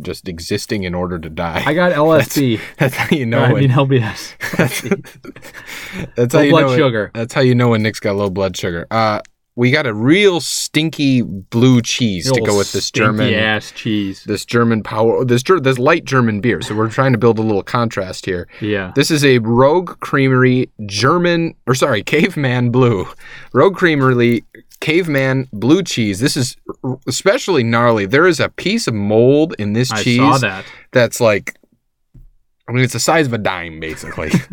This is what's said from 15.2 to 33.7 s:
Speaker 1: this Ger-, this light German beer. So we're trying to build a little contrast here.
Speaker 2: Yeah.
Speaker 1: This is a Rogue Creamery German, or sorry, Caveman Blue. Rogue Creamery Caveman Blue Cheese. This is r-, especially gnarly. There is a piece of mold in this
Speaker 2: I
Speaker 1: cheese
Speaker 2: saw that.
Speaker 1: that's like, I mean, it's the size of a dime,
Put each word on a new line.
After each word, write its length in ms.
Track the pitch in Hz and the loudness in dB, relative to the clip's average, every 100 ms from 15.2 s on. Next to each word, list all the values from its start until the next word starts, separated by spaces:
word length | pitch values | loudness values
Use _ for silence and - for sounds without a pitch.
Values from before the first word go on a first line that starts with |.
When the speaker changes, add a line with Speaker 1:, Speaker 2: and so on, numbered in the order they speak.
Speaker 1:
this 200 | 127 120 | 2 0
Ger-, 180 | 131 185 | 2 2
this 180 | 135 127 | 2 2
light 240 | 135 170 | 2 2
German 380 | - 135 117 104 | 2 2 2 0
beer. 200 | 113 87 | -2 -2
So 140 | - 107 | -4 -2
we're 140 | 110 | -2
trying 240 | 110 135 | 0 0
to 40 | 117 | 4
build 220 | 120 110 | 2 2
a 20 | |
little 220 | 110 101 | 0 -2
contrast 640 | - 123 117 - 92 92 - | -2 -2 -2 -4 -8 -8 -6
here. 240 | 90 85 - | -6 -8 -8
Speaker 2:
Yeah. 320 | 104 101 92 131 | -4 -4 -2 0
Speaker 1:
This 140 | 143 | 0
is 140 | 156 | 2
a 140 | 139 127 | 4 4
Rogue 580 | 110 120 135 175 175 - | 2 4 4 2 -2 -12
Creamery 680 | - 147 135 127 127 127 123 - 104 | -4 0 2 4 4 2 -2 -8 -10
German, 680 | 101 127 175 175 170 165 - - | -2 0 2 0 0 -2 -6 -4
or 60 | |
sorry, 300 | 131 156 110 | 0 2 0
Caveman 640 | - 156 196 160 135 123 123 | 0 0 0 -2 -2 0 0
Blue. 380 | 123 123 101 85 - - - - | 2 2 0 -6 -12 -20 -20 -4
Rogue 240 | 120 175 170 | 2 2 2
Creamery 680 | 175 151 131 123 120 117 - - _ - | 0 2 2 4 2 0 -4 -20 _ -8
Caveman 640 | - 160 175 139 135 131 131 | 0 0 0 0 0 -2 -4
Blue 300 | 104 117 175 | -4 2 2
Cheese. 360 | 185 - 107 98 | 2 -2 -2 0
This 160 | 139 156 | -2 -2
is 220 | 123 - - - | -4 -6 -18 -10
r-, 160 | 131 127 - | -10 -8 -8
especially 560 | 131 190 254 - 160 | -2 0 0 0 0
gnarly. 420 | 113 117 120 113 98 | 2 2 2 2 2
There 220 | 135 180 | 2 2
is 140 | 156 | 2
a 80 | 101 | -2
piece 380 | - - 226 - | -2 -4 -2 -2
of 60 | |
mold 600 | 110 101 110 123 143 160 - | -2 2 4 6 4 2 -2
in 140 | 104 | -2
this 180 | 107 127 | -2 0
Speaker 2:
I 140 | 110 | 0
Speaker 1:
cheese 140 | 101 120 | 0 2
Speaker 2:
saw 180 | 139 135 | 4 2
that. 260 | 113 95 - - - | 0 -6 -14 -20 -2
Speaker 1:
that's 300 | 127 117 - | 0 0 2
like, 360 | 117 101 - - _ _ _ _ _ - - _ _ _ - | 2 2 -4 -18 _ _ _ _ _ -20 -20 _ _ _ -6
I 60 | |
mean, 100 | 120 | 0
it's 80 | 127 | 0
the 60 | 117 | 0
size 260 | - 160 143 | 0 2 2
of 40 | |
a 60 | 117 | -2
dime, 420 | 98 92 85 | -4 -6 -10